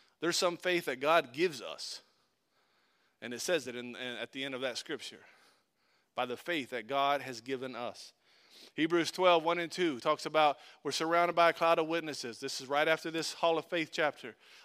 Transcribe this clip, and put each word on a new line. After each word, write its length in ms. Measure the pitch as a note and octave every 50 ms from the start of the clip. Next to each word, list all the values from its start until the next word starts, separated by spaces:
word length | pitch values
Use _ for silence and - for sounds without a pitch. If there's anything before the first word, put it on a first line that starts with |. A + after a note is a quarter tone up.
| _ _ _ _
There's 160 | - E3+ E3
some 200 | - F#3+ F3 E3+
faith 280 | D#3 - F3+ F3+ E3+ E3+
that 140 | D3+ C3 B2+
God 340 | C3+ D3 D#3+ E3+ D3+ B2 B2
gives 280 | C#3 F3 F#3 D3 A#2
us. 400 | G2 D#2+ D2+ - - - - - - _ _ _ _ _ _ _ _ _ _ _ _ _ _ _ _ _ _ _ _ _ _ _
And 120 | - A#2 B2
it 80 | A#2
says 260 | - - F3+ D#3+ B2
it 80 | B2+ A#2+
in, 200 | B2 B2 B2 A#2+
in, 220 | G2+ B2+ B2 A#2+ G#2+
at 100 | A#2 -
the 120 | - C3+ C3+
end 100 | C#3 C3+
of 80 | B2
that 160 | C3 B2+ A#2
scripture. 420 | - - - D#3 A#2 - - A#2 - - - - _ _ _ _ _ _ _ _ _ _ _ _ _ _ _ _
By 100 | - B2+
the 120 | B2 B2
faith 320 | A#2 - - F3 D#3 B2 A2+
that 180 | B2+ A#2+ G#2+
God 340 | A2 C#3 C#3 C#3 C#3 C#3+ C#3
has 200 | B2+ C3 B2 A2+
given 340 | A2 B2+ C3+ B2 C3 C3 B2
us. 380 | A#2 A#2+ A2 F#2+ - - - _ _ _ _ _ _ _ _ - - - - _
Hebrews 360 | - D3+ D#3+ E3+ E3+ D#3+ -
twelve 320 | - - F#3 F3+ F3 E3 D#3
one 160 | E3 E3+ F3
and 120 | E3+ D#3+
two 280 | - - F3+ E3 C#3 A2+
talks 260 | - D#3 D3+ - -
about 320 | D#3+ D3+ D#3 D3+ D3 C#3 - - - - _ _
we're 80 | C#3+
surrounded 440 | C3+ - E3 D#3+ E3+ E3+ F3 F3 E3+
by 140 | E3+ E3+ E3+
a 40 | D#3
cloud 260 | - E3+ E3 E3+ E3
of 80 | D#3+
witnesses. 520 | D#3 E3 E3+ D#3+ D#3 C#3 - - A#2+ A2 -
This 220 | C3+ C3+ - -
is 60 | C3+
right 200 | B2 C#3+ C#3+ D3+
after 240 | D#3+ D#3+ D#3 - E3
this 220 | D3+ E3 D3+ - -
Hall 240 | - - E3+ E3
of 80 | D#3+ C#3+
Faith 240 | - - E3+ D#3 D3+
chapter. 440 | - - D#3+ D3 - - - A#2+ G#2+ _ _ - - -